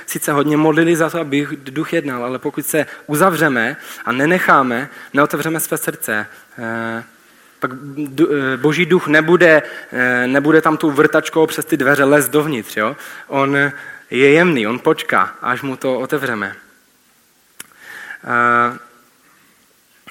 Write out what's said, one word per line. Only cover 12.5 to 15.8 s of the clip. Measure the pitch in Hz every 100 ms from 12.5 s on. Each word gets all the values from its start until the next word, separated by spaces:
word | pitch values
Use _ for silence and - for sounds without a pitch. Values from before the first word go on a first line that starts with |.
| 127 104 -
jo? | 107 143 - - -
On | 139 139 143 143 139 - - -
je | 123 139
jemný, | 151 175 143 104
on | 120
počká, | 160 160 - 107 92 -
až | - 123
mu | 139
to | 131